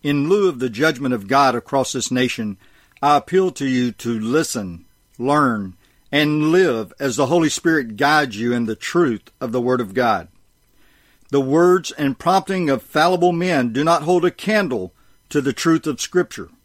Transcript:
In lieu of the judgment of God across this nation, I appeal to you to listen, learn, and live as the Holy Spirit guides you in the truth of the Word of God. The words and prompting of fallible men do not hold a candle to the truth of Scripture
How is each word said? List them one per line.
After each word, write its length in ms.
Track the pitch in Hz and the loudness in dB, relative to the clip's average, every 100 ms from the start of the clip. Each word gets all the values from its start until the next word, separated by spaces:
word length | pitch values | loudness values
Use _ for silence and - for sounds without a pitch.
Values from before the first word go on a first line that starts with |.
In 260 | 143 143 147 | 0 0 2
lieu 220 | 208 190 | 2 2
of 80 | 131 | 0
the 100 | 127 | -6
judgment 460 | 107 156 131 135 | 0 0 0 -2
of 140 | 120 98 | -4 0
God 260 | 135 135 | 2 4
across 380 | 117 - 139 127 | 0 -2 -2 -2
this 180 | 131 - | -4 -4
nation, 480 | 127 127 - 107 98 _ _ _ _ | 0 0 -2 -8 -10 _ _ _ _
I 160 | 143 147 | 2 2
appeal 340 | - 185 185 | 2 0 0
to 140 | - 139 | -2 -2
you 240 | 127 123 | 0 -2
to 280 | 107 117 113 | -4 -6 -4
listen, 640 | 110 147 156 123 95 85 - _ _ - | 0 -2 -2 -6 -8 -12 -20 _ _ -8
learn, 540 | 123 147 135 110 95 90 _ _ _ | -2 2 2 0 -6 -14 _ _ _
and 400 | 143 151 151 151 | 0 0 0 2
live 400 | 180 180 113 104 - | 2 2 0 -4 -6
as 160 | 139 110 | -4 -2
the 120 | 131 | 0
Holy 200 | 170 156 | 2 0
Spirit 480 | - 170 160 117 104 | 0 0 0 -2 -2
guides 420 | 143 151 143 104 | 2 2 0 -4
you 140 | 120 | -2
in 140 | 120 113 | -2 -2
the 100 | 110 | -6
truth 540 | - 175 156 110 _ _ | -4 0 0 0 _ _
of 100 | 123 | -6
the 120 | 123 | -2
Word 180 | 120 127 | 0 0
of 140 | 107 | -2
God. 340 | 98 120 98 80 _ _ _ _ _ _ _ _ _ _ | 0 0 0 -4 _ _ _ _ _ _ _ _ _ _
The 100 | 139 | -2
words 500 | 131 151 180 185 - | 2 4 4 4 0
and 260 | - 139 127 | -4 -4 -2
prompting 500 | 170 190 185 190 165 | 0 0 0 -4 -2
of 140 | 135 | -2
fallible 500 | - 151 165 185 175 | -2 0 2 2 2
men 400 | 170 180 156 120 | 2 0 0 0
do 100 | 117 | 0
not 200 | 160 165 | 0 0
hold 240 | 151 180 175 | 2 2 2
a 40 | |
candle 640 | - - 214 185 120 92 _ _ _ _ | -2 -2 0 0 -4 -8 _ _ _ _
to 100 | 147 | -2
the 140 | 135 | -2
truth 320 | 127 165 160 156 | -2 0 0 0
of 160 | 143 | -6
Scripture 480 | - 180 170 - 85 _ | -2 -2 -2 -8 -16 _